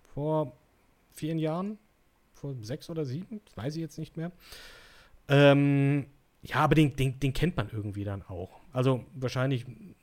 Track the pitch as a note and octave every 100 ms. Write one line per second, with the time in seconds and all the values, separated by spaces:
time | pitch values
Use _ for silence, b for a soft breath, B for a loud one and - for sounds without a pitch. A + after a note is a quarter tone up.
0 | _ - D3 D#3 D3+ - _ _ _ _
1 | _ - D3+ D#3+ D#3 E3+ G3+ G#3+ _ _
2 | _ _ _ _ C#3+ C3+ G#2 D3+ - D#3+
3 | C#3+ C3+ F#3+ G#3+ _ - B2 D#3 D#3+ -
4 | D#3+ - E3 - b b b b b b
5 | b - - C#3+ C#3+ C#3 C#3+ C#3 C#3 C#3+
6 | C3 _ _ _ - B2+ D3 D3+ D3 -
7 | C3+ B2+ C3+ - D#3+ F3+ G2+ A2 G#2 G2+
8 | G2+ G2 - F2+ F#2 - - B2+ B2+ B2+
9 | - C#3 B2+ B2+ C3 C3 A#2 A2+ F#3 -